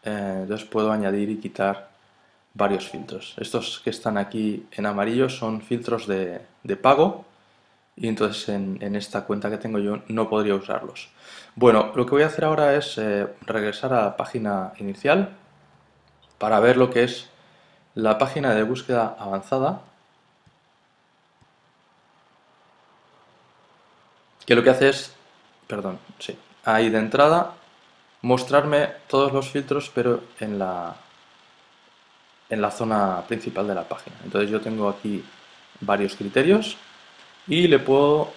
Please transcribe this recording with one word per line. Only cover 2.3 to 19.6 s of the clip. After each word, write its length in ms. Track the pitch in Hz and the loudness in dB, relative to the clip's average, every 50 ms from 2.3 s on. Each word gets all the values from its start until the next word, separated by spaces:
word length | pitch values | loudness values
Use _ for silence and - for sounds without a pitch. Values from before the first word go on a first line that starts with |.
| _ _ _ _ _ | _ _ _ _ _
varios 340 | 107 104 101 101 92 - - | -2 0 0 0 -2 -4 -8
filtros. 460 | - - - - - 95 - - - | -12 -14 -12 -12 -12 -14 -14 -14 -12
Estos 420 | - - - - 117 - - - - | -10 -10 -4 -4 -6 -6 -6 -12 -6
que 100 | - 120 | -6 -6
están 260 | 113 - - 117 107 | -6 -4 -4 -2 -2
aquí 500 | 101 98 - - 110 107 107 104 - - - | -2 -4 -4 -4 -4 -2 -2 -4 -4 -10 -12
en 140 | - - 104 | -10 -6 -4
amarillo 420 | 104 101 101 101 110 113 123 131 127 | -4 -2 -2 -2 0 2 0 0 0
son 320 | 131 - 117 110 110 110 | 0 -4 -6 -4 -4 -6
filtros 460 | 104 - 123 117 117 - 117 110 - | -4 -6 -6 -4 -2 -4 -4 -4 -4
de, 340 | 104 98 95 95 87 87 - - _ _ _ | -4 -4 -2 -2 -4 -8 -12 -14 _ _ _
de 140 | _ - 101 | _ -8 -6
pago 500 | 95 - 127 143 143 160 196 - - - _ _ _ _ _ _ _ _ _ _ _ _ _ _ | 2 4 4 6 6 4 2 2 -6 -16 _ _ _ _ _ _ _ _ _ _ _ _ _ _
y 140 | - - 113 | -8 -4 -4
entonces 420 | 110 - 107 104 104 - - - | -2 0 -2 -2 -2 -4 -6 -4
en, 280 | 104 101 98 95 95 98 | -4 -4 -4 -4 -6 -6
en 120 | 104 101 101 | -6 -6 -6
esta 300 | 104 101 - - 104 - | -6 -8 -6 -8 -8 -4
cuenta 260 | - 107 104 101 104 | -4 -6 -4 -4 -6
que 80 | 107 104 | -6 -6
tengo 200 | - 113 110 104 | -8 -4 -4 -2
yo 240 | 101 104 104 101 - - | -2 -2 -4 -6 -8 -6
no 200 | 110 113 113 110 | -4 -4 -2 0
podría 260 | 110 107 104 104 98 | 0 0 0 0 -2
usarlos. 540 | 98 98 - - - - - - - - - _ _ - - - - - - _ | -2 -2 -6 -6 -6 -6 -10 -14 -16 -20 -20 _ _ -20 -20 -20 -20 -20 -20 _
Bueno, 380 | 117 123 120 110 107 107 - - | 6 6 8 8 8 4 2 0
lo 100 | 127 123 | -2 0
que 60 | 123 | 2
voy 120 | 143 143 | 4 4
a 40 | 151 | 4
hacer 180 | 156 - - 160 | 4 2 0 0
ahora 300 | 156 156 151 151 143 139 | 0 2 4 4 4 4
es, 240 | 147 143 - - - | 2 0 -4 -6 -4
eh, 280 | 110 107 101 101 101 - - - | -2 0 0 0 -2 -2 -6 -14
regresar 540 | - - 110 110 104 107 104 - - 131 127 | -8 -6 -4 -2 -2 -2 -4 -4 -4 0 2
a 80 | 120 | 2
la 140 | 107 101 - - | 2 0 0 -4
página 560 | - - - 123 110 104 101 95 92 90 - | -6 -4 -4 -4 -2 -2 -2 -2 -4 -6 -10
inicial 540 | - 104 98 98 - - 143 156 190 196 190 - - _ _ _ _ _ _ _ _ _ _ _ _ _ _ _ _ _ _ _ | -10 -10 -10 -10 -2 2 2 4 4 2 -2 -6 -20 _ _ _ _ _ _ _ _ _ _ _ _ _ _ _ _ _ _ _
para 240 | _ - 107 110 104 | _ 0 4 4 6
ver 160 | 110 120 123 | 6 6 6
lo 140 | 123 127 127 | 6 4 4
que 140 | - 120 120 | 4 2 2
es 260 | 123 - - - - _ _ _ _ _ _ _ _ _ _ _ _ _ | 2 0 -10 -14 -20 _ _ _ _ _ _ _ _ _ _ _ _ _
la 240 | - 110 110 107 - | -2 0 2 2 2
página 360 | 135 131 - 156 143 131 110 | 2 0 0 -2 0 2 2
de 80 | 107 | 2
búsqueda 540 | 110 110 127 127 - - 127 120 113 107 - - | 2 0 -2 -6 -4 -2 0 0 0 -2 -4 -10
avanzada, 640 | 107 101 98 98 - - 135 135 | -8 -8 -8 -8 -4 -4 -2 0